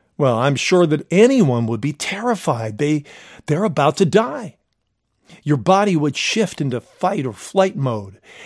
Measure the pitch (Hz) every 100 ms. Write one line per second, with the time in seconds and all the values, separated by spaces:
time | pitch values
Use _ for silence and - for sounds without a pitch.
0 | _ - 135 113 135 135 - 185 170 151
1 | - 175 240 269 151 120 113 113 139 147
2 | - 196 240 208 - 120 110 107 147 151
3 | 143 - - - - 156 214 151 143 151
4 | 180 202 240 285 202 - _ _ _ _
5 | _ _ _ - 147 143 110 190 208 165
6 | 147 - - 226 196 - 143 117 - _
7 | 180 196 131 101 - 190 190 - 135 110
8 | 98 90 _ -